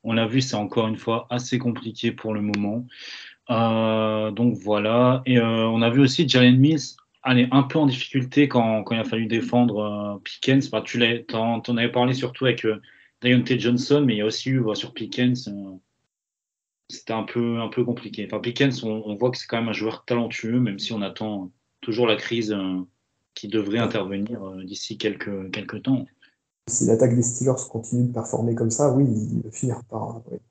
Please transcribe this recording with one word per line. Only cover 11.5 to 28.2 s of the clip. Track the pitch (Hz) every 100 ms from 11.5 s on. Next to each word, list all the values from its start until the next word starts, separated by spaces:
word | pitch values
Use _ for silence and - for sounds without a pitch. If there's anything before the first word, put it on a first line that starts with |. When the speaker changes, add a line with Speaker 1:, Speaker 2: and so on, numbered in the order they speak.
| 113
Speaker 1:
t'en | 113
avais | 117 120
parlé | 123 123
surtout | 131 123 -
avec, | 131 120
euh, | 110 104 _ _ _ _
Diontae | 123 123 - 123
Johnson, | 110 120 - 143
mais | 135
il | 107
y |
a | 107
aussi | - 131
eu, | 131
bah, | 110
sur | 98 -
Pickens, | - 110 - 123 123 -
euh, | 101 95 92 _ _ _ _ _ _ _ _ _ _ _
c'était | - -
un | 110
peu, | 104 120 117 117
un | 110
peu | -
compliqué. | 117 120 104 - 98
Enfin, | 120
Pickens, | 120 120 139 123
on, | 113 107 107
on |
voit | 104 123
que | 123
c'est | -
quand | 117
même | 113
un |
joueur | 98 107 -
talentueux, | - 120 117 - 113 123
même | 117 98
si | -
on | 113
attend | 98 82 107 101 92 _ _ _
toujours | - 110
la | 117
crise, | 104 - 117 107
euh, | 101 95 92 90 _ _ _ _
qui | - 104
devrait | 110 101 113
Speaker 2:
Ouais. |
Speaker 1:
intervenir, | 113 110 95 98 107 117
euh, | 95 95
d'ici | 92 101 - 107
quelques, | 107 95 101 98 95
quelques | 107 92 107
temps. | 139 131 - _ _ _ _ _ -
Speaker 2:
Si | -
l'attaque | - 113 123
des | 120
Steelers | 120 - 131 127 -
continue | 117 - 123 123
de |
performer | 113